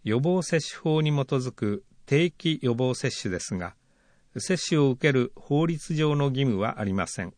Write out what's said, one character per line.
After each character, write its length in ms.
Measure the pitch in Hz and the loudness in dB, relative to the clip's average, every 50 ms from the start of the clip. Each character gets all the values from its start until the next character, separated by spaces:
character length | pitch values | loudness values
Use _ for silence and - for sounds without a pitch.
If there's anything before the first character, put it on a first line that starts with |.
| _ | _
予 160 | 107 107 123 | 0 0 2
防 220 | 139 170 180 185 | 2 2 0 0
接 260 | 160 - 170 160 - | 0 0 -2 -2 -2
種 120 | - - - | -4 -12 -4
法 220 | - 160 156 156 | -2 0 2 2
に 100 | 156 151 | 2 2
基 220 | 151 143 135 - 147 | 2 0 0 0 -2
づ 180 | 131 127 127 | -2 -2 -4
く 320 | - - 113 104 104 101 - _ - - - | -4 -2 -2 -2 -2 -2 -6 _ -20 -20 -2
定 260 | - 143 147 170 175 | 0 2 2 2 2
期 280 | - - - 165 160 151 | -2 -4 -2 -2 -2 0
予 120 | - 123 117 | 0 0 0
防 200 | 117 131 127 123 | 2 0 0 0
接 200 | - - 127 - | -2 -4 -4 -4
種 160 | - - 104 | -4 -4 -4
で 80 | 90 87 | -4 -4
す 160 | - - 104 | -4 -6 -6
が、 200 | 90 87 87 - _ _ _ _ _ _ _ _ _ _ _ _ | -6 -6 -8 -12 _ _ _ _ _ _ _ _ _ _ _ _
接 200 | 117 - - 185 170 - - | -10 -4 -4 -4 -4 0 0
種 80 | 175 | 2
を 120 | 151 143 135 | 4 4 4
受 100 | 127 - | 2 2
け 100 | - 147 | 2 2
る 200 | 135 131 120 123 - | 4 4 2 0 -4
法 300 | - - - 143 147 165 | -14 -4 -2 0 2 2
律 300 | 165 170 151 - - 165 | 0 -2 -4 -4 -4 -2
上 200 | 151 156 151 147 | 0 2 2 2
の 100 | 143 143 | 2 0
義 200 | 139 131 135 139 | 0 0 0 0
務 140 | 131 107 95 | 0 2 0
は 200 | 104 117 - - | 0 -2 -2 -4
あ 40 | 107 | -2
り 100 | 101 95 | -2 0
ま 140 | 98 90 | 0 -2
せ 160 | - - - 92 | -2 -4 -8 -8
ん。 100 | 90 - | -10 -12